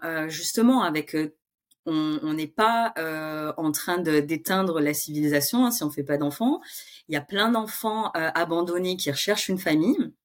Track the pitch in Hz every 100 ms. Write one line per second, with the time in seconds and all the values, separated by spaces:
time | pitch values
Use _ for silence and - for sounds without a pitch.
0 | 165 160 156 156 - - 233 262 180 151
1 | 151 156 151 - _ _ _ _ - 156
2 | 156 151 156 156 156 - 220 233 233 -
3 | 160 156 156 156 151 156 160 151 - 180
4 | 165 151 147 156 - 190 190 160 147 151
5 | - 147 151 147 143 240 247 233 151 147
6 | 139 147 147 - 240 339 - - - -
7 | - 147 139 196 220 233 220 - 220 214
8 | 208 165 160 165 170 170 175 175 185 180
9 | 147 135 - 208 - 185 175 156 185 370
10 | 165 -